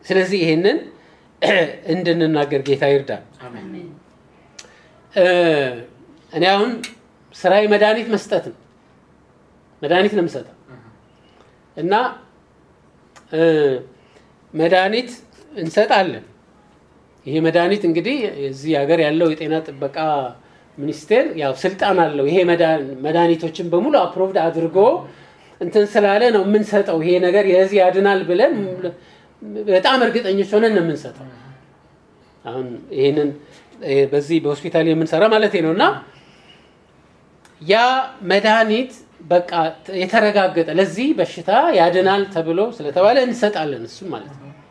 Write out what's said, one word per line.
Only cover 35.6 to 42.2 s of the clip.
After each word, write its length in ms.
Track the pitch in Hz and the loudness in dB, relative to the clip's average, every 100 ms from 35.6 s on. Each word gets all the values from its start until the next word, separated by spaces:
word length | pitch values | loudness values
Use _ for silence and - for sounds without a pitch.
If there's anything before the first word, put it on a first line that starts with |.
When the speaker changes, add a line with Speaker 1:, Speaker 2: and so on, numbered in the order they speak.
Speaker 1:
ነው። 100 | 160 | -2
እና 140 | 170 330 - - - _ _ _ - _ _ _ _ _ _ _ _ _ _ | 0 0 -2 -12 -20 _ _ _ -20 _ _ _ _ _ _ _ _ _ _
ያ 140 | 151 208 247 262 254 - | 0 2 2 0 -4 -10
መድኃኒት 680 | 185 196 214 220 220 214 254 - - _ | -2 0 4 2 2 0 -4 -10 -20 _
በቃ 280 | 160 175 175 170 160 160 - | 0 0 0 -2 -2 -4 -12
የተረጋገጠ 760 | 190 185 220 214 202 185 165 160 | -8 0 2 2 2 0 0 -2
ለዚህ 340 | 160 190 170 269 | 0 0 0 -2
በሽታ 380 | 233 175 - 170 220 330 | 0 -2 -4 0 2 4
ያድናል 500 | 226 170 180 185 202 | 4 4 2 2 0